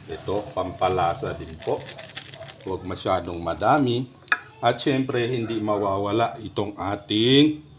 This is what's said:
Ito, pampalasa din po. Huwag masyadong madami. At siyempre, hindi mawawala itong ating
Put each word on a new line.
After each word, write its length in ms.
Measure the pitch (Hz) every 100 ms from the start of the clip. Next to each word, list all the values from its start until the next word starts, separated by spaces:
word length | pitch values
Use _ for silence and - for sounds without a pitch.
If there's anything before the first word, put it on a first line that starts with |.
Ito, 480 | - 80 - 101 -
pampalasa 800 | - 92 90 92 92 85 85 92
din 240 | - 82 82
po. 240 | - 139 - - - - - - - - 95
Huwag 160 | 90
masyadong 560 | 92 90 98 92 87 85
madami. 640 | 82 82 104 151 127 120 131 - - - - -
At 160 | 117 123
siyempre, 480 | 156 131 131 123 117
hindi 240 | 127 113 113
mawawala 720 | 107 104 101 98 101 107 117 -
itong 320 | 104 - 104 101
ating 880 | 92 101 - 104 117 135 156 151 -